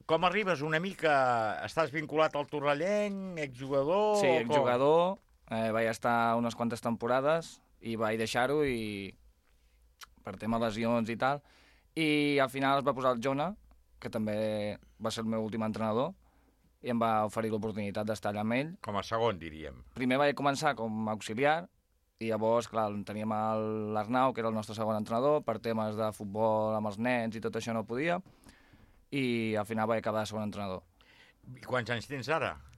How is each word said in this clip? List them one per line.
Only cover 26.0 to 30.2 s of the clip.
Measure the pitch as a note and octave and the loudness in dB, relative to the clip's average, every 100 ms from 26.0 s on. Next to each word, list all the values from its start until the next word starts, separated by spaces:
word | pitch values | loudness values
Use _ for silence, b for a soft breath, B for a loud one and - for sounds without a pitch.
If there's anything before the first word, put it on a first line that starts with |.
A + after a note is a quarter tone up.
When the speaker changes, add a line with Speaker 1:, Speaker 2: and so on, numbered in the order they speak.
| G#2+ | -2
Speaker 2:
futbol | G2+ G#2 G#2 A2+ G#2+ A2 A2 | -4 -6 0 2 4 2 0
amb | G#2+ | -2
els | G2 | -2
nens | B2 B2 A2+ A2 | 0 0 -2 -4
i | |
tot | A2+ A2 | -4 -4
això | A2+ A2+ | -4 -4
no | G#2 | -4
podia, | A#2+ E3 F3+ - b b b b b b b _ | -2 -2 -2 -6 b b b b b b b _
i | C#3+ B2+ A#2 A2 G#2+ | -2 0 0 0 0
al | G2+ | -2
final | A2 A2 | 0 2
vaig | A2+ | 2
acabar | A2 G#2+ | 0 0